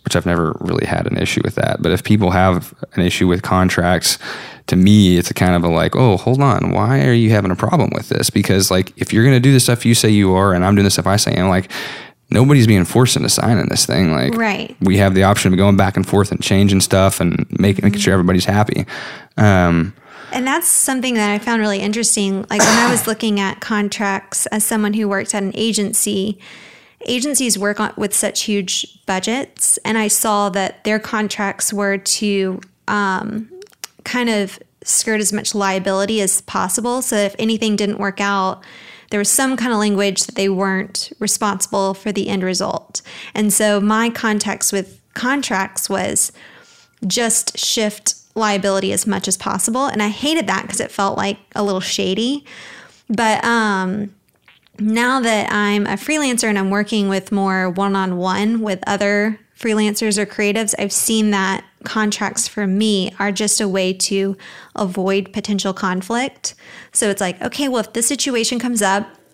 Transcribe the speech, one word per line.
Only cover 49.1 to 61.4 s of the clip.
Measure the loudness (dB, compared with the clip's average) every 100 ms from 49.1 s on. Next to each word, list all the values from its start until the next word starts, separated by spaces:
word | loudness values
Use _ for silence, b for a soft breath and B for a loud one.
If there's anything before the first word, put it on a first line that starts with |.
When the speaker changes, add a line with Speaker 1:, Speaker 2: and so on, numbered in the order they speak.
| -4 -4
Speaker 2:
as | -6
possible. | -4 -4 -2 -2 -2
And | -2
I | -2
hated | -2 -2 -2 -2
that | -2 -4
'cause | -8
it | -8
felt, | -4 -4 -2
like, | -4 -6 _ -4
a |
little | -2 -2
shady. | -4 -4 -2 -2 -2 -4 B B B B B B B
But, | -2 0 0 0
um, | 0 0 0 -2 -4 -8 _ _ _ _ _ _ -6
now | -2 0 0 0
that | 0 0 0
I'm | 0 0 0 -2
a | -4
freelancer | -4 -2 0 0 0
and | 0
I'm | 0
working | -2 0 -2 0
with | -2 -2
more | -2 0 0 -2
one-on-one | -2 0 0 -2 -2 -2 0 0 -2
with | -2 -4 -2
other | -2 0 0 -2 -4 _ _
freelancers | -2 0 0 0 -2 -2
or | -4
creatives, | -2 -2 0 -2 -4
I've | -4
seen | -2 0 0 2
that | 2